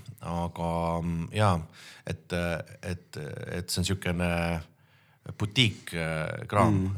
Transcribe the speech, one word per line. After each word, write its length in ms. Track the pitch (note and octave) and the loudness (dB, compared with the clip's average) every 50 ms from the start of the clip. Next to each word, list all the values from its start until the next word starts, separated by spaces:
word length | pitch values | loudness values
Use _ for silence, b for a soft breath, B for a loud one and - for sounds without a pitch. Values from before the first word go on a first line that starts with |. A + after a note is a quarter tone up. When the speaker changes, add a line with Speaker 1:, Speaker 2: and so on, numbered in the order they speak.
| - - - - | -12 -16 -16 -12
Speaker 1:
Aga, 500 | - E2 E2+ E2+ E2+ E2+ - - E2+ E2+ E2+ E2+ E2+ E2+ E2+ E2+ E2 | -8 -4 -2 -2 -2 -2 -4 -4 -2 -2 0 0 0 0 0 0 0
mm, 260 | E2+ E2+ E2 E2 - - | 0 -2 -2 -4 -2 0
jaa, 260 | G2+ G#2+ G2+ F2+ E2+ D#2+ - B B B B B B B | 4 4 6 4 4 0 -4 B B B B B B B
et, 260 | - E2+ - - _ - F2 F2 E2+ E2+ D#2 - - - - | -6 -6 -6 -4 _ -2 0 0 0 -2 -2 -4 -8 -14 -10
et, 400 | - F#2 F2+ F2+ - _ - D2+ D2+ C#2+ - - - - D#2+ | -6 -6 -6 -6 -8 _ -12 -10 -8 -8 -8 -8 -8 -6 -6
et 160 | F2 F2+ - | -6 -4 -4
see 120 | - - F2 | -2 0 0
on 20 | |
siukene 460 | F2+ G2 F#2+ - F#2 F2 E2+ F2+ F2 E2+ E2+ E2+ E2+ E2+ E2 E2 - b b b b b b b b b b b | 0 0 0 0 -2 0 2 2 2 2 2 2 0 0 -2 -4 -8 b b b b b b b b b b b
butiik, 680 | - F#2 - G#2+ G2+ - C3+ B2+ G#2+ - - - - - | -14 -6 -4 -4 -2 4 4 4 4 4 -2 -10 -8 -4
äh, 540 | E2+ D#2+ D#2+ D#2+ D#2 D#2 - - G1+ - - | -2 -2 0 0 -2 -2 -2 -4 -6 -6 0
kraam, 260 | G#2 G#2 G2 - G#2 | 4 6 6 8 6
Speaker 2:
Mm. 200 | G2 F#2+ F#2+ G2 | 4 4 2 0